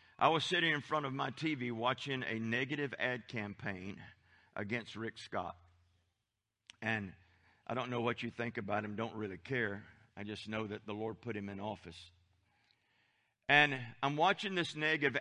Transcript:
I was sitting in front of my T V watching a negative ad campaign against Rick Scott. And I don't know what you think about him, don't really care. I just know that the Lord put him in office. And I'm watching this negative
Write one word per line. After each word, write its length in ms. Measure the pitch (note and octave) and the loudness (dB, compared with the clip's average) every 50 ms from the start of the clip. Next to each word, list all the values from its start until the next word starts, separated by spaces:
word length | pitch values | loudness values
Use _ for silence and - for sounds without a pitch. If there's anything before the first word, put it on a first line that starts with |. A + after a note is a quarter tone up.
| - - - | -20 -10 0
I 120 | - - D3 | 4 4 6
was 140 | D#3+ D#3 - | 6 4 2
sitting 260 | - F3+ F3 E3 E3 | 2 2 4 4 4
in 100 | D3+ D3 | 4 2
front 240 | - - D3+ D#3 C#3+ | 0 0 0 0 0
of 80 | C3+ C3 | 0 -2
my 180 | C#3 C#3 C3+ | -2 -2 -4
T 220 | C3+ - D#3 D#3+ D3+ | -2 -2 -2 0 0
V 180 | B2+ B2 A#2+ | 0 -2 -2
watching 520 | A#2 A2 A#2 B2 C3 - - C#3 C3+ C3 B2 | 0 2 2 2 2 0 -2 -4 -2 -2 -2
a 160 | D2+ A2+ A2+ | -2 -2 -2
negative 540 | A2+ A2+ A#2 B2 C3+ C3 D3+ D3 C#3+ C3 - | 0 0 0 0 0 0 0 -2 -2 -2 -2
ad 300 | - G2 B2+ B2 A#2 G#2+ | 0 0 0 0 -2 -6
campaign 760 | - - A#2 G#2 G#2 G2+ - - G#2+ G2 F#2 F#2 G2+ F#2+ - G2 G2 - _ _ _ - - _ _ - | -6 -6 -4 -4 -4 -6 -6 -6 -6 -6 -4 -6 -8 -10 -10 -14 -18 -20 _ _ _ -20 -20 _ _ -8
against 400 | - G#2+ G2 A#2 A#2+ G#2+ - - | -6 -4 -2 -4 -4 -4 -6 -8
Rick 220 | G#2 A2+ A2+ - | -6 -6 -6 -8
Scott. 380 | - - - - G2+ F2+ - - - - - _ _ _ _ _ _ _ _ _ _ _ _ _ _ _ _ _ _ _ - - - | -10 -10 -4 -2 -2 -2 -4 -8 -12 -18 -20 _ _ _ _ _ _ _ _ _ _ _ _ _ _ _ _ _ _ _ -20 -12 -4
And 300 | A2 A2 A2+ G#2+ G2+ F#2 E2+ - - _ _ _ _ _ _ _ - | -2 0 0 0 -2 -6 -10 -14 -20 _ _ _ _ _ _ _ -6
I 60 | - A#2 | -4 -2
don't 160 | B2+ A#2+ B2 | -2 -2 0
know 120 | B2 A#2+ | 0 2
what 220 | A#2 A#2+ A#2+ - B2+ | 2 2 0 0 -4
you 80 | A#2 | -6
think 260 | - - A#2 A#2+ A2+ | -4 -2 -4 -2 -2
about 280 | A#2+ G#2 G2 G2+ G#2+ G#2+ | -4 -2 0 0 0 0
him, 100 | G#2 G#2 | -2 -2
don't 200 | G2+ A#2 A2+ F#2 | -2 -4 -4 -2
really 220 | A2 G#2+ G2 F#2 | -4 -4 -6 -6
care. 460 | F2 - - C3+ B2 A2+ G#2 G2+ G2+ A2 - - - - _ - | -8 -6 -2 0 0 0 0 -2 -4 -8 -14 -20 -20 -20 _ -12
I 80 | F#2+ G#2 | -10 -8
just 240 | G#2 G#2+ - - | -6 -6 -8 -6
know 180 | G#2+ A2 A2 A2 | -4 -4 -4 -2
that 200 | G2+ G#2 G#2 - | -4 -6 -8 -6
the 80 | G#2+ G#2 | -6 -6
Lord 280 | G#2 A2 A2+ G#2 - | -4 -4 -6 -6 -6
put 140 | - B2 A2 | -6 -6 -4
him 140 | G#2+ G2+ G2+ | -4 -4 -6
in 100 | G2 G2 | -6 -6
office. 500 | G2+ G#2+ G2+ F2+ - F2 E2 - - - _ _ _ _ _ _ _ _ _ _ _ _ _ _ _ _ _ _ _ _ _ _ _ _ _ _ - - | -6 -6 -6 -8 -10 -16 -16 -16 -18 -20 _ _ _ _ _ _ _ _ _ _ _ _ _ _ _ _ _ _ _ _ _ _ _ _ _ _ 4 8
And 280 | C#3+ D3 D3 D3 C3+ C3 A#2+ A2+ A2+ - | 8 10 8 8 4 -2 -4 -6 -4 0
I'm 140 | C3 C#3 D3 | 0 0 4
watching 400 | D3+ E3 F#3 G3+ - - G3+ F#3+ | 4 4 4 4 2 0 0 2
this 200 | F3 D#3+ - C#3+ | 0 0 0 -2
negative 420 | D3+ D#3 D#3 D#3 D3+ C#3+ C#3 A#2+ C#3 | 0 2 2 2 4 4 2 2 2